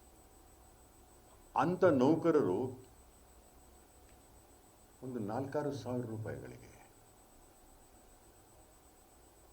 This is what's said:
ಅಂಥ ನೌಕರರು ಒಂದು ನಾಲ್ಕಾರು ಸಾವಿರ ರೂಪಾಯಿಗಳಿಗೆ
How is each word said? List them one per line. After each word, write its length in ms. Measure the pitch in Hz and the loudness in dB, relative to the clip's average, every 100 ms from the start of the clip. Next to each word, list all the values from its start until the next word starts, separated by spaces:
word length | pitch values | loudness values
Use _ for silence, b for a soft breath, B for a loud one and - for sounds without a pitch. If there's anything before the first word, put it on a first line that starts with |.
| - - - - - - - - - - - - - - - 113 | -20 -20 -20 -20 -20 -20 -20 -20 -20 -20 -20 -20 -20 -20 -6 0
ಅಂಥ 280 | 151 180 | 0 4
ನೌಕರರು 720 | 185 139 131 160 170 151 101 95 127 - - - - - - - - - - - - - - - - - - - - - - - | 4 6 6 4 4 4 2 0 -2 -8 -18 -20 -20 -20 -20 -20 -20 -20 -20 -20 -20 -20 -20 -20 -20 -20 -20 -20 -20 -20 -20 -16
ಒಂದು 160 | 127 123 | -10 -8
ನಾಲ್ಕಾರು 560 | 101 117 135 151 147 | -6 -6 -6 -6 -6
ಸಾವಿರ 320 | 135 120 123 113 | -6 -6 -6 -6
ರೂಪಾಯಿಗಳಿಗೆ 680 | 110 82 69 64 60 - - - - - - - - - - - - - - - - - - - - - - - - - - - - - | -8 -10 -10 -14 -18 -20 -20 -20 -20 -20 -20 -20 -20 -20 -20 -20 -20 -20 -20 -20 -20 -20 -20 -20 -20 -20 -20 -20 -20 -20 -20 -20 -20 -20